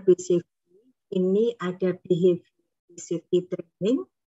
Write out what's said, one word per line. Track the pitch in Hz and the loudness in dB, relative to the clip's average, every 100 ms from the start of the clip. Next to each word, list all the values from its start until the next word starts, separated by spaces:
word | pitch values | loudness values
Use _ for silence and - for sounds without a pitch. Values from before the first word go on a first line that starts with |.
| 190 | 4
based | 180 - | 2 4
safety | 175 - _ _ _ _ _ - 190 | -2 -2 _ _ _ _ _ -8 -2
ini | 185 196 233 233 | 0 2 0 -2
ada | 175 185 185 180 | -6 -4 -4 -4
behavior | - 170 185 175 _ _ _ _ _ | -2 2 2 2 _ _ _ _ _
based | 175 - | -18 -10
safety | 165 - 180 175 | -10 -2 -2 -2
training, | 180 - - 190 269 381 _ _ | -10 -12 -6 -2 -2 -4 _ _